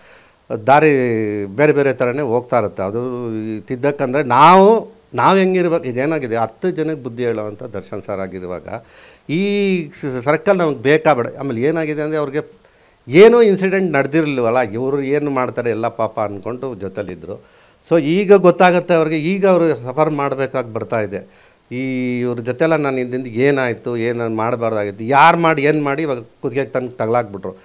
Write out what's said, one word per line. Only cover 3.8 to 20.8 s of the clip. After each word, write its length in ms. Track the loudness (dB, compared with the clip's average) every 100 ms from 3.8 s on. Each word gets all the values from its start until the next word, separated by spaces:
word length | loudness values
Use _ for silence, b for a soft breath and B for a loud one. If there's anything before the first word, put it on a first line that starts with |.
| -4 -2 -2 -2
ನಾವು, 680 | 2 6 8 8 6 4 -2 -20 _ 0
ನಾವು 220 | 2 4
ಹೆಂಗಿರ್ಬೇಕು, 460 | 2 0 0 -2
ಈಗ 140 | -4 -4
ಏನಾಗಿದೆ, 380 | -2 -2 -4 -2
ಹತ್ತು 360 | -4 -4 -6
ಜನಕ್ಕೆ 320 | -4 -4 -6
ಬುದ್ಧಿ 200 | -8 -6
ಹೇಳೋವಂಥ 400 | -4 -4 -6 -10
ದರ್ಶನ್ 380 | -12 -12 -12 -14
ಸರ್ 180 | -8 -8
ಆಗಿರುವಾಗ 480 | -8 -10 -10 -12 -12 -14 b b b b -6
ಈ 540 | -4 -2 0 0 -2 -6
ಸ-, 360 | -10 -8 -4
ಸರ್ಕಲ್ 340 | -2 0 2 0
ನಮ್ಗೆ 220 | 0 0
ಬೇಕಾ 340 | 2 2 4
ಬೇಡ? 140 | 2 -2 -6
ಆಮೇಲೆ 220 | -8 -2
ಏನಾಗಿದೆ 400 | -2 -2 -4 -6
ಅಂದರೆ 160 | -4 -4
ಅವ್ರಿಗೆ 340 | -4 -6 -10 _ b b b b 2
ಏನೂ 340 | 8 10 8
ಇನ್ಸಿಡೆಂಟ್ 520 | 4 2 0 0 0
ನಡೆದಿರಲಿಲ್ವಲ್ಲ, 640 | 0 0 0 0 0 0 0
ಇವರು 420 | 0 -2 -4 -2
ಏನು 300 | -2 -2 -2
ಮಾಡ್ತಾರೆ 380 | -2 -2 -4 -4
ಎಲ್ಲ 180 | -2 -4
ಪಾಪ 320 | -4 -4 -4
ಅಂದ್ಕೊಂಡು 560 | -6 -6 -10 -10 -10 -10
ಜೊತೆಲಿದ್ರು. 680 | -10 -10 -10 -12 -14 -16 b b b b -2
So 120 | 0
ಈಗ 320 | 2 0 6
ಗೊತ್ತಾಗುತ್ತೆ 600 | 6 6 6 4 4 2
ಅವ್ರಿಗೆ, 260 | 0 2 -2
ಈಗ 280 | -2 0 2
ಅವರು 280 | 4 2 -2
ಸಫರ್ 360 | -4 0 0
ಮಾಡಬೇಕಾಗಿ 600 | 0 -4 -2 -4 -4 -6
ಬರ್ತಾ 280 | -8